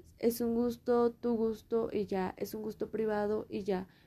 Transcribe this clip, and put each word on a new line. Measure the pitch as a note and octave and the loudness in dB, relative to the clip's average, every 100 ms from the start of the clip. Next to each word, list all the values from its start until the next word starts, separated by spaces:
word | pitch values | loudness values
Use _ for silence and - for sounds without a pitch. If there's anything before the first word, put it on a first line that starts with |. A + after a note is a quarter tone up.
| - - | -20 0
Es | A#3 A#3 | 2 2
un | A#3 | 0
gusto, | A#3 A#3+ A#3 - A#3+ A#3+ | 2 0 -2 0 4 4
tu | A#3 A#3+ A3+ | 0 -2 2
gusto | A3+ A3 - A3+ A3+ | 0 -2 -2 -2 0
y | G#3+ F#3+ | -2 -2
ya. | F#3+ F#3 - | -2 -2 -4
Es | G3+ | -6
un | G#3+ | -6
gusto | G#3+ G#3+ G#3+ | -8 -6 -4
privado | G#3 A3 G#3 G#3 G#3+ - | -2 0 0 0 -2 -2
y | A3 | -4
ya. | G3 F#3 F#3 - | -2 -2 -4 -14